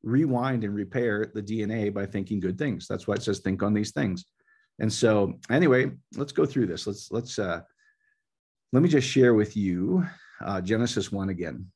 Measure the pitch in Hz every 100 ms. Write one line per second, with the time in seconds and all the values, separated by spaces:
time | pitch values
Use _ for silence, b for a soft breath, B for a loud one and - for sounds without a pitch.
0 | 107 127 156 123 131 123 107 104 95 131
1 | 120 104 107 107 101 113 104 113 104 101
2 | 98 101 95 104 92 92 147 90 - 95
3 | - 104 - 98 95 95 101 104 107 -
4 | 120 90 - _ _ _ _ _ 110 107
5 | 117 107 98 90 - 127 170 127 127 -
6 | _ - 139 - - 135 107 80 - 98
7 | - 110 120 - 98 85 - _ _ _
8 | _ _ _ _ _ _ _ 123 170 151
9 | 127 131 127 113 107 110 98 87 98 185
10 | B B B B - 98 90 110 120 107
11 | 95 101 95 90 85 64 92